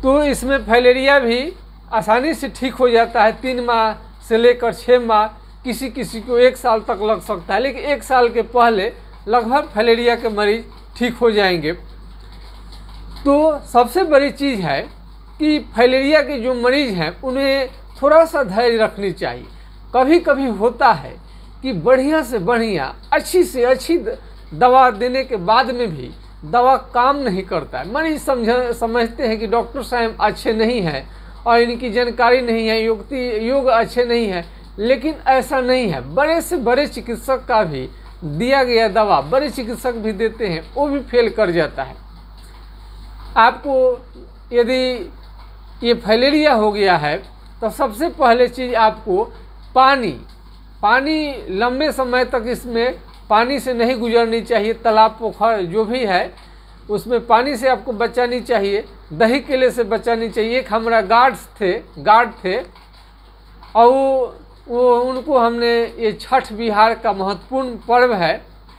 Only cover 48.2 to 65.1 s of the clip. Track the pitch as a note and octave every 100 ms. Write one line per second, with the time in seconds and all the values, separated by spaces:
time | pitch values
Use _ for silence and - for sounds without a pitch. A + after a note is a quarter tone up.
48.2 | C4+ A#3 B3 B3 B3+ A3+ A3 G#3+ - F#3
49.2 | A3+ - - - - B3+ C4 C4+ A3+ A#2+
50.2 | - - - - - - G#3 A#3+ C#4 D#4
51.2 | D4+ C4 - F#3+ A#3 B3+ D4+ C4 C4 B3
52.2 | B3 B3+ A3+ A#3 A#3+ A3+ A#3+ - - -
53.2 | - G#3+ A#3+ C#4 C4 A#3+ A#3 B3+ A#3 A3+
54.2 | A#3 A3+ A3 A#3 G#3 A3 A#3 G#3+ A3 A3
55.2 | A3+ - A3 A3 F3+ F#3+ G#3+ B3 A3 F#3
56.2 | D4+ - - - - - - G3+ G#3 A#3+
57.2 | A#3 A3+ C4 C4 C4 B3+ - G#3+ A#3 A#3+
58.2 | B3 B3 F#3+ A#3 G3 G3+ A3 - - D#3
59.2 | G#3+ C4+ - C4 B3+ A#3 A3 A3 A#3 A#3
60.2 | A3+ A#3 A3 B3 B3+ G#3+ A3+ A#3 F#3+ A3+
61.2 | C4 G3 - - F#3+ G3+ - - D3 A3
62.2 | A#3+ - F#3 G3+ C4 - - - - -
63.2 | - - - - - G#3+ A#3+ C4+ C4+ C4
64.2 | A#3+ - - - - A#3+ B3 A#3+ B3+